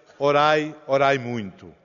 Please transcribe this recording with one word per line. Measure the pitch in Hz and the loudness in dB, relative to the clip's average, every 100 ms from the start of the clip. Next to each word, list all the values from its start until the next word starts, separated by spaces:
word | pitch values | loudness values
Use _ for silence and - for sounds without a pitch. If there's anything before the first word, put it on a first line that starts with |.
| _ - | _ -4
Orai, | 143 143 151 156 151 151 - | 0 2 2 2 -2 -10 -4
orai | 135 139 139 | 0 2 0
muito." | 120 120 95 - 87 - | -4 -8 -10 -14 -20 -20